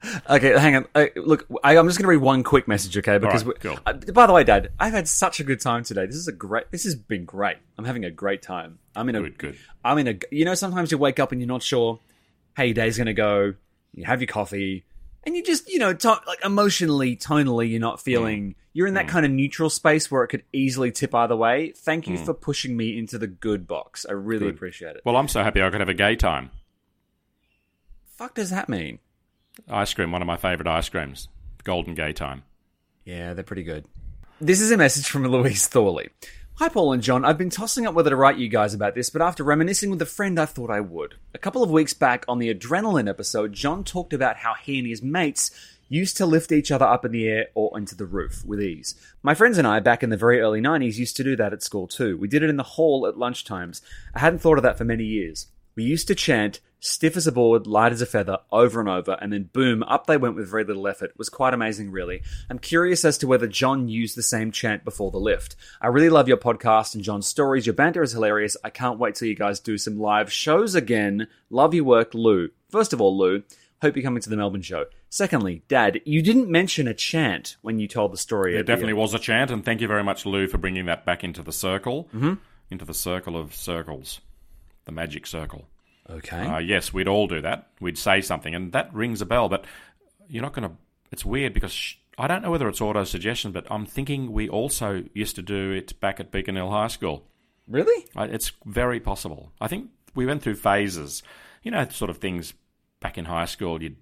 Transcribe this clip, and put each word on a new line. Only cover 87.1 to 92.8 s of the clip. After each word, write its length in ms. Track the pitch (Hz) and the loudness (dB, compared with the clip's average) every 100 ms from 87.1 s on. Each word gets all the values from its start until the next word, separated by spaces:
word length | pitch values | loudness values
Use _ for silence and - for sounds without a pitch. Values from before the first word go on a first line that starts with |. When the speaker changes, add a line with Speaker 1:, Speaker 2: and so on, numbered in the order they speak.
| 101 101 | 2 2
Speaker 2:
do 120 | 82 | -2
that. 260 | 80 - - - | -4 -6 -8 -10
We'd 180 | 92 78 | -8 -4
say 240 | 104 98 | 2 2
something, 340 | 92 80 80 85 | 2 -6 -6 -8
and 160 | 90 | -4
that 200 | 131 - | -4 -4
rings 280 | 107 120 107 | -4 -6 -4
a 60 | 101 | -2
bell, 200 | 120 104 | 0 0
but 180 | 95 - - - _ _ _ 185 | -2 -6 -20 -20 _ _ _ _
you're 140 | 147 | -10
not 120 | 139 | -8
gonna, 180 | - 104 78 _ _ - | -8 -10 -12 _ _ -20
it's 120 | - | -10
weird 300 | 101 127 135 | -6 -4 -2
because 180 | - 95 | -2 -2
sh-, 260 | - - - _ - | -4 -10 -12 _ -8
I 80 | 135 | -4
don't 140 | 185 | -2
know 80 | 208 | -2
whether 180 | 165 117 | -2 -2
it's 140 | - | -2